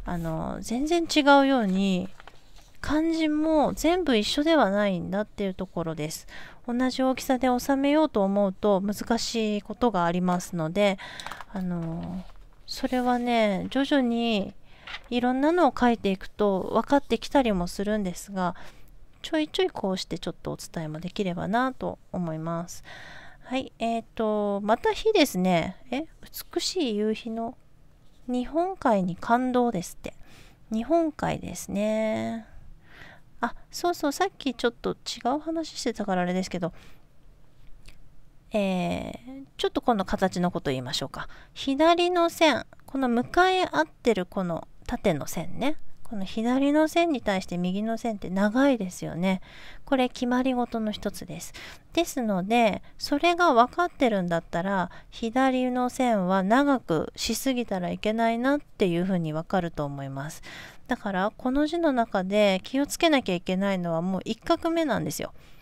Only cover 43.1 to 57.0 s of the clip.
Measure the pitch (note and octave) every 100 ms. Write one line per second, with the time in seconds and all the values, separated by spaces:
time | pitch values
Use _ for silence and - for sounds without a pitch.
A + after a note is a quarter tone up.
43.1 | A#3 A#3+ F4 F#4 F#4 F4 D4 D#4 - A#3+
44.1 | G#3 F3+ G3 F3+ E3 - - - A#3+ G#3
45.1 | D3+ - - E3 E3 B3+ - - - -
46.1 | G#3 F#3+ A3+ A#3 C4 C#4 D4+ D#4 E4+ E4+
47.1 | C4 G#3+ F#3+ - F3 F3+ G3 A3 A3+ A#3+
48.1 | G#3 - F#3 G#3 A#3 C#4+ A#3+ F#3 - D#3
49.1 | D#3 F#3 F#3+ - - - - - C4+ B3+
50.1 | - B3 B3 C4 B3 A#3+ A#3 A3 F#3+ G#3
51.1 | - - D#3+ - - - - - E4 E4+
52.1 | C#4 A3+ F#3+ F#3+ A#3+ A3+ - - - -
53.1 | C#4+ E4+ E4+ F4 A#3+ B3 - F4 - B3+
54.1 | G3+ F3 E3+ - E3+ F#3+ G3 F3 - -
55.1 | - A3+ B3 C4+ B3+ B3+ B3+ B3 - B3+
56.1 | G#3+ F3+ F#3+ F#3+ B3 C#4+ C4 - D#3